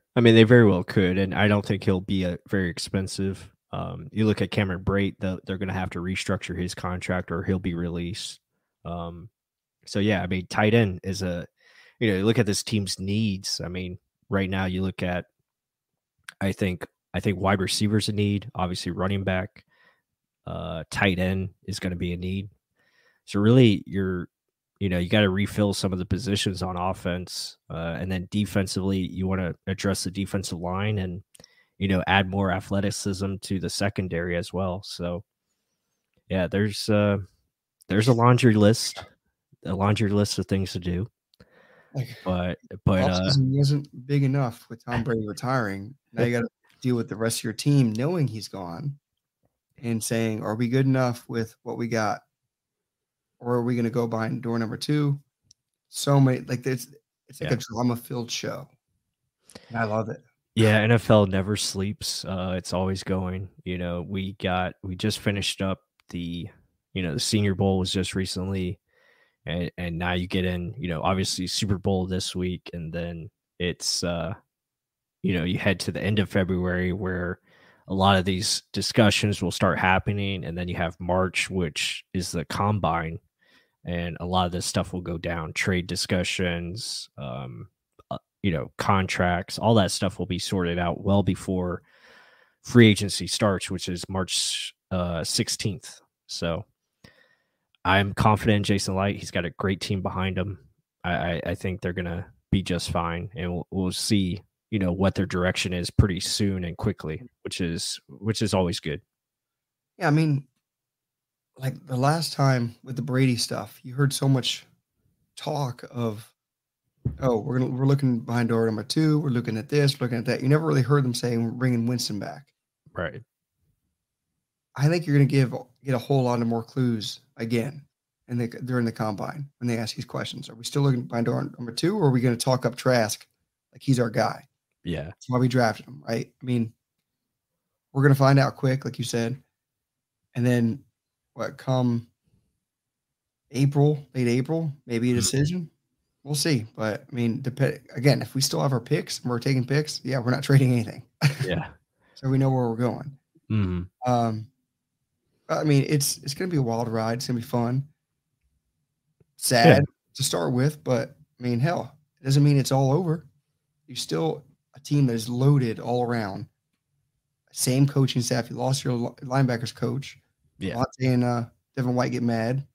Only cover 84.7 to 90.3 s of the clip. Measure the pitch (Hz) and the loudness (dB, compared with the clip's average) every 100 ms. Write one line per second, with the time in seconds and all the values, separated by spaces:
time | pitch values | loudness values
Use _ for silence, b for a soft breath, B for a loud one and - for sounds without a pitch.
84.7 | 98 87 92 87 85 85 85 80 - - | -2 -2 -6 -6 -6 -4 -6 -6 -4 0
85.7 | 90 85 87 - 95 85 - 90 85 87 | 0 -2 -6 -2 0 0 -2 -2 -2 -6
86.7 | 107 - - - - 65 60 127 113 104 | -10 -10 -10 -12 -14 -12 -10 -12 -14 -18
87.7 | _ _ _ _ - - _ 98 78 60 | _ _ _ _ -14 -14 _ -2 -2 -4
88.7 | - - 95 92 - 90 87 - - 107 | -4 0 2 2 0 0 0 -4 -2 2
89.7 | 110 90 - 98 - 90 | 4 2 0 -4 -4 -6